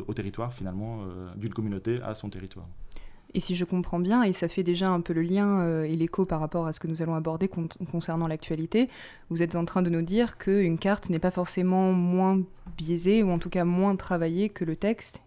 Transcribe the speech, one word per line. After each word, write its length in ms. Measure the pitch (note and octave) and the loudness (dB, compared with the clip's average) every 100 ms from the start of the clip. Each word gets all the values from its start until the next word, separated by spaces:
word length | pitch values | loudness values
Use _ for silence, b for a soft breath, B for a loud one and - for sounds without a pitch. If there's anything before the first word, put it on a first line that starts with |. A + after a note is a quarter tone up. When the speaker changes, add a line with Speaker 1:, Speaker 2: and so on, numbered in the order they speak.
| G2 | -6
Speaker 1:
au 60 | |
territoire, 400 | G#2+ G2 G2 A#2+ | -4 -6 -4 -6
finalement, 480 | B2 F#2+ F#2 G#2+ A2+ | -6 -8 -6 -6 -8
euh, 260 | F#2+ F2+ F#2 F#2 | -8 -10 -10 -8
d'une 180 | G#2+ | -6
communauté 480 | G2+ G#2+ G2 G2+ B2 | -4 -4 -2 -2 -4
à 120 | G2+ G#2+ | -4 -8
son 140 | G#2 | -8
territoire. 380 | G2 F#2 - E2+ - b b b b b | -10 -12 -14 -14 -12 b b b b b
Speaker 2:
Et 60 | - | -4
si 160 | - F3 | -2 -2
je 80 | |
comprends 360 | F3 F3+ F3 F3 | 0 -2 -2 0
bien, 240 | F3+ A#3 | 2 4
et 100 | A3+ | 4
ça 160 | F3+ E3+ | 2 -2
fait 140 | F3+ | 0
déjà 260 | F3 F3 F#3+ | 0 2 2
un 100 | F3 | 2
peu 140 | E3+ | 0
le 80 | E3 | 0
lien, 400 | E3+ F#3+ G3+ G3 | 2 2 4 4
euh, 220 | E3+ D#3+ | 2 0
et 120 | D#3 D#3+ | 0 0
l'écho 300 | E3 - F#3 | 0 0 0
par 160 | D#3+ | 0
rapport 260 | D#3 F3 E3 | -2 -2 -2
à 60 | |
ce 80 | D#3 | -4
que 60 | D#3+ | -6
nous 140 | D#3+ | -4
allons 140 | D#3+ D#3+ | -2 -2
aborder 320 | D#3+ D#3+ F#3+ | -2 0 -2
con-, 220 | F#3 E3 - F3+ | -2 -6 -6 -6
concernant 380 | E3+ E3 E3 E3 | -4 -2 -2 -2
l'actualité, 640 | D#3 - D#3 D#3+ A3 B3 B B B B | -4 -4 -4 0 2 2 B B B B
vous 120 | E3 | 0
êtes 140 | E3+ E3+ | 0 0
en 80 | |
train 180 | E3+ F#3+ | 0 2
de 80 | F3+ | 2
nous 120 | E3 | 2
dire 360 | E3 G3+ A#3+ - | 2 2 2 0
qu'une 400 | - G3 F#3 E3 | 2 4 4 2
carte 320 | G3 G3+ - | 2 0 0
n'est 100 | E3 | 0
pas 120 | F3+ | 2
forcément 640 | F3+ F3 - F3+ F#3 F#3+ | 0 -2 0 2 4 4
moins 480 | F#3 F3 F3+ F#3+ F#3+ F#3 - - E3+ | 4 4 4 4 4 0 -6 -14 -10
biaisée, 460 | D#3+ E3+ F3 A3 | -2 0 4 4
ou 60 | G3+ | 4
en 80 | F3 | 2
tout 100 | F3 | 0
cas 140 | F#3 | 0
moins 320 | F3 F3 G3 F#3+ | 2 4 4 2
travaillée 540 | - F3+ E3 E3+ G#3 | 0 0 0 0 0
que 160 | - E3 | -2 -4
le 100 | D#3 | -2
texte, 480 | G3+ A3 - - | -2 -2 -6 -12